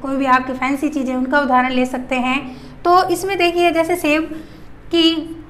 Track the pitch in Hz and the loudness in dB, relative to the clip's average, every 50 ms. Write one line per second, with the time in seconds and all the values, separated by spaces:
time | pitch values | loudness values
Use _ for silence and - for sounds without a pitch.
0 | - 269 269 262 277 262 254 262 262 - 254 254 254 262 285 277 311 285 302 285 | -6 -4 -2 0 2 4 2 2 2 -2 -4 -4 -2 -2 -2 -2 -2 -2 -2 -2
1 | 254 254 254 254 254 254 294 294 285 254 254 254 254 254 254 254 254 254 262 254 | -2 -2 -2 -2 -2 2 2 2 2 4 4 2 2 2 2 0 0 0 -2 -6
2 | 254 - 247 254 247 254 254 277 - - - - - - - - - 349 349 370 | -4 -4 -4 -2 0 -2 -2 -2 -4 -8 -12 -14 -16 -18 -16 -4 2 4 4 4
3 | 370 - 349 349 370 381 392 370 349 349 339 349 349 349 320 330 330 330 349 349 | 4 4 0 -2 -2 -2 0 2 2 2 2 4 2 2 4 2 2 0 0 0
4 | 330 302 294 311 320 320 311 311 - - - - - - - - - - - 339 | 2 2 2 2 0 -4 -8 -12 -12 -14 -18 -18 -18 -18 -18 -18 -10 -2 0 2
5 | 330 330 330 320 - - - - - | 4 4 2 2 -4 -6 -10 -14 -14